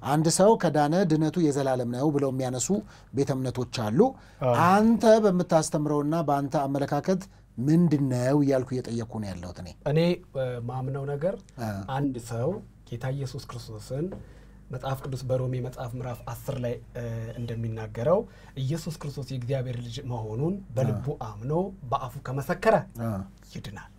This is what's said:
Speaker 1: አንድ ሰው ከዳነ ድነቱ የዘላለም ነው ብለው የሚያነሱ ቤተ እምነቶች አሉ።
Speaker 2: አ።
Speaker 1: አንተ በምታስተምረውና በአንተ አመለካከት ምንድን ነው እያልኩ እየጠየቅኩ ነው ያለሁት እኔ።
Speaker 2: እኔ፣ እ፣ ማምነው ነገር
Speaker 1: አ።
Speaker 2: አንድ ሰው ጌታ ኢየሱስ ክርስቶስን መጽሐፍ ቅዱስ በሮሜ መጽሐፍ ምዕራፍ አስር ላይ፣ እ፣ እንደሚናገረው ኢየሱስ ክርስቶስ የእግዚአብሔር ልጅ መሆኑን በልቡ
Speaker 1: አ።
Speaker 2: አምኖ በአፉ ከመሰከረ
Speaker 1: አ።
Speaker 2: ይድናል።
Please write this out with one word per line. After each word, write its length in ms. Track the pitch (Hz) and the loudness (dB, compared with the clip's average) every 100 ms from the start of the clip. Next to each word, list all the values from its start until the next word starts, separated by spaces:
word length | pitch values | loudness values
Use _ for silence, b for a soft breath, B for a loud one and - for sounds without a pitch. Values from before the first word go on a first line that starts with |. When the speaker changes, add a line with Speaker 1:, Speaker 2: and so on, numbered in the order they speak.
| 120 | 0
Speaker 1:
አንድ 220 | 147 160 | 2 2
ሰው 200 | 156 190 226 | 6 6 6
ከዳነ 380 | 170 151 147 170 196 | 4 2 2 4 4
ድነቱ 320 | 156 156 165 | 4 2 2
የዘላለም 520 | 160 139 135 127 120 | 2 2 2 0 0
ነው 160 | 120 147 | 0 0
ብለው 220 | 143 139 | 2 0
የሚያነሱ 380 | 131 127 127 - 202 - B B | 0 -2 -2 0 -2 -2 B B
ቤተ 160 | 123 139 | -2 0
እምነቶች 460 | 135 131 123 123 - | 0 -2 -4 -4 -2
አሉ። 200 | 110 120 254 262 B B | -2 4 2 2 B B
Speaker 2:
አ። 120 | 131 120 165 | 2 4 6
Speaker 1:
አንተ 360 | 196 220 233 233 220 | 8 6 6 8 8
በምታስተምረውና 920 | 214 180 175 165 156 160 147 147 147 165 | 8 4 4 2 4 0 0 2 2 0
በአንተ 320 | 151 139 139 160 | 2 0 2 0
አመለካከት 640 | 135 139 139 143 143 190 - b b - | 0 -2 0 -2 0 -2 -2 b b -4
ምንድን 460 | 127 160 175 147 139 | 4 6 6 4 2
ነው 300 | 127 123 147 | 2 4 4
እያልኩ 300 | 143 135 127 | 4 2 0
እየጠየቅኩ 440 | 127 123 117 113 110 | -4 -4 -4 -4 -6
ነው 120 | 104 | -8
ያለሁት 300 | 87 90 90 | -8 -10 -12
እኔ። 100 | 90 - - | -14 -8 0
Speaker 2:
እኔ፣ 140 | 151 170 175 - | 2 4 0 -4
እ፣ 100 | 139 131 123 | -6 -4 -4
ማምነው 420 | 117 127 131 139 139 | -6 -6 -6 -6 -4
ነገር 280 | 143 143 - - - | -2 -2 -4 -12 -10
Speaker 1:
አ። 120 | 113 98 98 | -8 -6 -6
Speaker 2:
አንድ 240 | 131 143 123 | -2 -2 -4
ሰው 260 | - 117 127 196 - - - | -6 -4 -2 -4 -10 -20 -12
ጌታ 200 | 120 131 | -8 -6
ኢየሱስ 320 | 139 131 135 - | -4 -6 -8 -12
ክርስቶስን 600 | 120 113 110 - 131 175 202 B B B B B | -14 -12 -14 -8 -6 -4 -6 B B B B B
መጽሐፍ 300 | 127 - 127 | -8 -4 -4
ቅዱስ 220 | 143 131 | -4 -8
በሮሜ 300 | 131 131 127 127 | -2 -2 0 -4
መጽሐፍ 320 | 123 127 131 | -6 -8 -10
ምዕራፍ 280 | 123 127 117 - | -8 -8 -10 -10
አስር 300 | 117 - 127 | -10 -8 -4
ላይ፣ 140 | 120 120 - | -4 -6 -10
እ፣ 120 | 123 120 113 113 120 | -10 -8 -6 -8 -8
እንደሚናገረው 840 | 117 113 113 110 110 107 120 185 226 B B - | -8 -4 -6 -6 -8 -2 2 2 2 B B -6
ኢየሱስ 380 | 131 160 175 151 | -4 -4 -6 -8
ክርስቶስ 320 | 147 139 131 | -8 -8 -8
የእግዚአብሔር 500 | 135 120 135 127 120 | -8 -2 -2 -2 -6
ልጅ 180 | 120 117 123 | -8 -10 -8
መሆኑን 480 | 120 110 110 151 196 - | -6 -6 -2 -2 -2 -4
በልቡ 360 | 113 120 104 139 | 0 0 0 -2
Speaker 1:
አ። 120 | 151 110 | -6 -8
Speaker 2:
አምኖ 280 | 104 120 156 196 - | -8 -2 0 0 -6
በአፉ 300 | 131 131 117 139 | -4 -4 -4 -10
ከመሰከረ 540 | - 131 135 180 220 208 117 - | -6 -6 -2 0 4 4 2 -6
Speaker 1:
አ። 100 | 113 101 95 - - | -4 -4 -6 -14 -16
Speaker 2:
ይድናል። 400 | - - 101 - | -12 -12 -14 -16